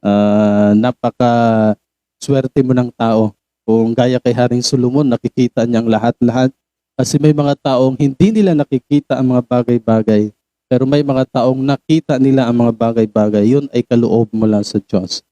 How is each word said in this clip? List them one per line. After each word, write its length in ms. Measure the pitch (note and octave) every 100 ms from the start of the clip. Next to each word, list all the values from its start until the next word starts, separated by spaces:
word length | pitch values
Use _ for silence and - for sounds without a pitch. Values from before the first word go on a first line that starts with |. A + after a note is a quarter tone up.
Ah, 720 | G2+ G2+ G#2 G#2 G#2+ G#2 G#2 G#2
napaka-swerte 1800 | B2 - A#2+ - A#2+ A#2+ A#2 A2 A2 G#2 _ _ _ _ - C#3 C3 -
mo 100 | B2+
ng 220 | B2 B2
tao. 400 | - A2+ A2 A2 - _ _ -
Kung 240 | A2+ A2+
gaya 300 | A#2 B2 B2+
kay 100 | -
Haring 320 | A#2 B2 B2
Solomon, 400 | A#2+ C3 B2 C3
nakikita 640 | C#3+ A#2 A#2+ - B2 - A#2
niyang 220 | A#2 A#2
lahat-lahat. 640 | G#2+ A#2 - A#2+ A#2+ C3 - _ _ _ -
Kasi 220 | C3 D3
may 160 | D3+ D3
mga 220 | C#3+ C#3+
taong 400 | C#3+ C3 C3 C3
hindi 320 | C#3+ C3+ F#3+
nila 240 | A3 G3 D#3
nakikita 640 | C#3+ C3 _ D3 - C3
ang 180 | C3 B2
mga 60 | A#2+
bagay-bagay. 840 | B2 A#2+ A#2+ A2+ A2 A2 G#2+ G#2+ - _ _ _
Pero 160 | B2+
may 200 | C3 D3
mga 240 | C#3+ C3 C3
taong 300 | C3+ B2 C3
nakita 600 | C3+ C#3 _ D#3+ - C#3
nila 280 | C3+ C3 A#2+
ang 200 | A#2+ A#2+
mga 60 | A2+
bagay-bagay. 680 | A#2 A2+ A2 G#2+ G#2+ G#2 G#2
Yun 180 | C3+ C#3+
ay 120 | B2
kaloob 480 | A#2+ A#2+ A#2 G#2+ A2
mula 320 | A2 A2 G#2+
sa 160 | G2+ G#2
Diyos. 440 | - G#2 F#2 - _